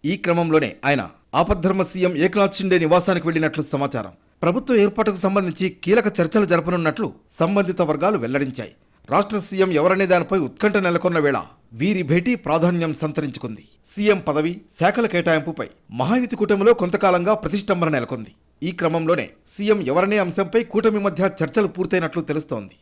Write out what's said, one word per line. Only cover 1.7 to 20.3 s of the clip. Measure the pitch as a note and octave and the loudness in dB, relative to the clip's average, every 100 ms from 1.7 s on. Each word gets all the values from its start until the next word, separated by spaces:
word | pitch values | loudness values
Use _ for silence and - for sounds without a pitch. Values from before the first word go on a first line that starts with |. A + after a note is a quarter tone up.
| F#3+ F3+ | 0 -2
సీఎం | F#3 F3+ D#3 F3+ | 0 0 2 0
ఏక్నాథ్ | G3+ G3 - | 2 0 0
షిండే | F#3+ F3+ | 0 2
నివాసానికి | D#3+ F3 F3 F3 E3 | 4 2 2 0 0
వెళ్లినట్లు | D#3+ D#3 D#3 D3+ | 0 -2 -2 -4
సమాచారం. | C#3 C#3 B2+ F#2+ - _ _ | -4 -4 -4 -10 -16 _ _
ప్రభుత్వ | D#3+ G3+ - A#3 | 0 0 0 2
ఏర్పాటుకు | G3+ G#3 A3 F#3 | 4 2 -2 0
సంబంధించి | F#3+ G3 F3+ D#3+ F3+ - | 0 0 -2 -2 -6 -4
కీలక | - G#3 G#3 G3+ | 2 2 2 0
చర్చలు | E3 A3 F#3+ | 0 2 2
జరపనున్నట్లు | E3+ E3+ F3 D#3+ D#3 A3 - _ - | 2 0 0 -2 -2 -8 -8 _ -4
సంబంధిత | E3 G3+ F#3 F3+ E3 | 0 2 0 0 0
వర్గాలు | D3+ F3+ G3+ | 2 0 0
వెల్లడించాయి. | A#2 C3+ C#3 B2+ G#2 _ _ _ - | -2 -2 -4 -6 -12 _ _ _ -2
రాష్ట్ర | D3+ G3+ G#3 - | 0 0 -4 -4
సీఎం | F#3+ F#3+ D#3 | 0 2 4
ఎవరనే | F3 F#3+ F#3+ | 2 2 2
దానిపై | F3+ E3+ F#3+ C3+ | 2 2 -2 -2
ఉత్కంఠ | - G#3 G#3 F3+ | -2 0 2 0
నెలకొన్న | E3+ F3+ E3+ D3 | 0 0 2 2
వేళ | B2 E2 _ _ A2+ | 0 -4 _ _ -4
వీరి | E3+ F#3+ D3 | -2 0 0
భేటీ | E3+ F3 B3 C#3 | 0 0 -4 0
ప్రాధాన్యం | D#3+ F3 F3 E3 - | 2 2 0 -2 -4
సంతరించుకుంది. | D#3 D3+ D3 - - G#2+ - _ - | -4 -4 -6 -8 -10 -12 -18 _ -16
సీఎం | - G#3 G3+ D#3+ | 0 2 2 2
పదవి, | D3 D#3 F3+ _ - | 0 -2 -6 _ 0
శాఖల | F3 A3 A3+ | 0 2 0
కేటాయింపుపై | F3 E3+ D#3+ D3+ D#3 A#2 _ _ A2+ | 0 0 0 -2 -8 -10 _ _ -4
మహాయుతి | C3+ B3 B3 A3+ | 0 0 0 -2
కూటమిలో | G#3 G3+ G#3 A#3 | 0 4 4 4
కొంతకాలంగా | F3+ G3 G3 F3+ F3 G#3 | 2 0 2 2 2 -2
ప్రతిష్టంభన | F3+ G3 G3 F3+ D#3+ C#3+ | -2 -6 -2 -2 0 -2
నెలకొంది. | A#2 B2 G#2 _ _ _ D#3+ | -4 -8 -10 _ _ _ -8
ఈ | F3+ | -2
క్రమంలోనే | E3+ E3 D#3+ F3 A2 _ _ - | -2 0 0 -2 -2 _ _ -6
సీఎం | G#3 G#3 B2+ | 0 2 2
ఎవరనే | D#3 G3 G#3 | 2 2 2
అంశంపై | F3+ | 0